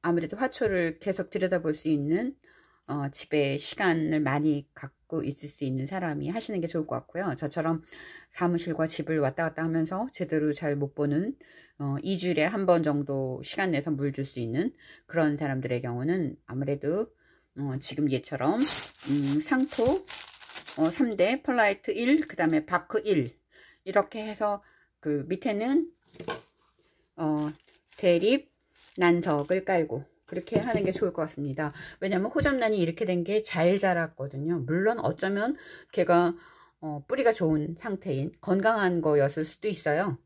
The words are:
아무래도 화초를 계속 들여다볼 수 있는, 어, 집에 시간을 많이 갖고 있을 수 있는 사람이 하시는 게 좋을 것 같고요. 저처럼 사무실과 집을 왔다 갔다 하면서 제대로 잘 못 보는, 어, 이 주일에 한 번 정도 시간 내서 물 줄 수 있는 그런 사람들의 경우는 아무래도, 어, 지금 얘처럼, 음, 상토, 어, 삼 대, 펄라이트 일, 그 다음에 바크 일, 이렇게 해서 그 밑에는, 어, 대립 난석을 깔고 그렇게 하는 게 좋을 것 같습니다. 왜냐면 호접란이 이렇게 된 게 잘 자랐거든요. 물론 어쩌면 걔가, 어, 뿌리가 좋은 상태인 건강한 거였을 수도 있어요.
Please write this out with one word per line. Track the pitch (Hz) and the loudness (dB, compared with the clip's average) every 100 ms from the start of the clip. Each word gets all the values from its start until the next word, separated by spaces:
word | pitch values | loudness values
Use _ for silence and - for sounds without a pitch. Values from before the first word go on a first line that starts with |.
아무래도 | 170 170 160 208 | 2 0 0 -2
화초를 | 262 - 226 185 165 160 | -4 0 0 2 0 -2
계속 | 202 190 185 | -4 -4 -4
들여다볼 | 202 185 180 165 | -2 0 0 0
수 | 156 160 | -2 0
있는, | 147 143 175 247 277 _ _ _ _ - | 0 2 0 0 -6 _ _ _ _ -8
어, | 143 143 | -4 -4
집에 | - - 151 139 139 | -6 -2 2 2 0
시간을 | - - 190 165 156 156 | -4 0 2 2 2 2
많이 | 143 143 151 143 139 | 2 2 2 0 -4
갖고 | - 135 _ _ 160 | -16 -16 _ _ -4
있을 | 139 135 147 | -4 -8 -14
수 | - | -6
있는 | 135 131 135 | -4 -2 -4
사람이 | 190 175 147 143 | -4 -4 -4 -4
하시는 | 208 226 202 | -4 -4 -4
게 | 165 | -2
좋을 | 165 156 | -2 -2
것 | 123 | -4
같고요. | - 170 190 131 | -6 -6 -4 -4
저처럼 | 147 165 160 165 - - - - - | -4 -2 0 -2 -4 -20 -20 -20 -18
사무실과 | - 175 170 170 156 160 | -2 0 2 -2 -2 -2
집을 | 160 151 160 | -2 -2 2
왔다 | 139 135 165 | 2 0 -4
갔다 | 160 | -2
하면서 | 165 165 160 190 247 | 0 0 0 -2 -6
제대로 | - 175 156 151 | -6 -2 0 0
잘 | 147 156 | 0 -2
못 | 143 143 | 0 -2
보는, | - 147 143 202 277 - - - _ | -2 0 2 -2 -6 -16 -20 -20 _
어, | 143 139 | -4 -2
이 | - 190 | -2 -2
주일에 | 180 156 156 | 0 2 2
한 | 208 | 2
번 | 185 170 | 4 4
정도 | 151 147 143 139 131 127 | 4 0 0 -2 -2 -6
시간 | - - 190 | -8 -4 0
내서 | 143 143 | 0 0
물 | 143 143 | -2 -2
줄 | 135 | -2
수 | 135 - | -6 -4
있는 | 117 123 220 - - - | -4 0 -2 -4 -20 -20
그런 | _ 165 151 147 | _ 0 2 0
사람들의 | 147 131 127 123 | -2 -2 -2 -2
경우는 | 123 120 139 185 147 - _ | -2 -4 -2 0 -2 -6 _
아무래도, | 123 135 143 143 180 226 _ _ _ _ - | -6 -2 -2 -2 -2 -4 _ _ _ _ -8
어, | 143 131 | -6 -4
지금 | - 135 147 | -6 -2 0
얘처럼, | 131 - 135 131 | 0 -4 -4 0
음, | 214 294 - - - - 139 277 147 | 2 0 -2 -6 -10 -2 0 2 0
상토, | 156 262 285 - 240 370 - - - - - - - - | 2 0 0 2 2 2 -2 -12 -12 -16 -14 -14 -12 0
어, | 160 | 0
삼 | 165 240 196 | 2 0 2
대, | 185 262 | 2 2
펄라이트 | - 247 214 196 - | 0 2 4 2 -4
일, | 208 240 311 | -2 4 2
그 | 302 - | 2 0
다음에 | 160 160 | 2 2
바크 | 156 180 - 220 | 2 -2 0 -4
일, | 214 180 120 - _ - - _ | 2 0 0 -6 _ -20 -20 _
이렇게 | - 196 196 226 | 0 0 0 -4
해서 | 214 208 214 202 _ _ _ _ | -10 -2 -2 -2 _ _ _ _
그 | 156 147 139 | -4 -2 -2
밑에는, | 190 - 208 233 277 330 _ _ - - - - _ _ _ _ _ _ - | -4 -2 -2 2 2 0 _ _ -14 -10 -10 -12 _ _ _ _ _ _ -4
어, | 156 151 151 151 _ - _ - | -2 0 -2 -6 _ -20 _ 0
대립 | 190 175 196 277 - _ _ _ - - | 4 4 4 2 0 _ _ _ -18 2
난석을 | 175 175 175 147 143 185 | 4 4 2 0 2 -2
깔고 | 190 185 151 117 143 _ _ | 2 0 2 -4 -10 _ _
그렇게 | 180 175 233 | -10 -2 -2
하는 | 254 220 | 0 0
게 | 190 | 0
좋을 | 185 190 | 0 -2
것 | 175 | -2
같습니다. | 156 - 143 135 151 - - - | -6 -4 -6 -4 -4 -6 -18 -6
왜냐면 | 190 185 208 | -2 0 0
호접란이 | 294 285 269 226 214 | 2 2 2 2 2
이렇게 | 165 165 | 0 0
된 | 208 180 | 0 0
게 | 170 214 | 2 0
잘 | 214 175 170 196 | 0 2 4 4
자랐거든요. | 196 175 160 - 135 135 151 170 | 2 2 -2 -6 -10 -6 -2 -2
물론 | 127 165 202 233 | 0 0 2 2
어쩌면 | 123 165 196 202 226 302 - - - | -2 -2 -2 0 -2 -4 -8 -20 -8
걔가, | - 175 175 175 170 - - - _ | -2 4 6 4 0 -12 -20 -20 _
어, | 156 147 - | -8 -8 -4
뿌리가 | - 233 | 2 4
좋은 | 220 165 156 151 165 | 4 2 2 0 -6
상태인 | 240 190 190 135 151 - | -6 -6 -4 -4 -4 -6
건강한 | - 190 214 226 185 175 | 0 2 4 4 2 4
거였을 | 156 147 139 151 | 4 4 4 2
수도 | 156 - 214 | -6 -4 -6
있어요. | 175 165 147 196 135 | -2 0 2 0 -4